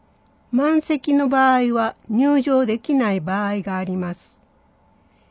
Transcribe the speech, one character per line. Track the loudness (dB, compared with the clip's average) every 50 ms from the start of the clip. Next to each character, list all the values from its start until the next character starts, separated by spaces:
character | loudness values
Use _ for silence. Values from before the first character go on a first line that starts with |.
| _ _ _ _ _ _ _ _ _ _ -2
満 | 0 2 2 2 0
席 | 0 -2 -4 -4 -2 0 0
の | 0 2 2
場 | 2 2 4 4 4
合 | 2 2 0 0
は | -2 -2 -4 -6 _ _ -4
入 | 0 2 2 2 2 2
場 | 2 2 2 2 2
で | 0 -2
き | -4 -2 -2 0
な | 0 0 0 0
い | -2
場 | -4 -4 -4 -4 -4
合 | -4 -4 -6
が | -6 -6 -6
あ | -6 -6
り | -6 -6
ま | -6 -6 -8 -8
す。 | -12 -16 _ _ _ _ _ _ _ _ _ _ _ _ _ _ _ _ _ _ _ _ _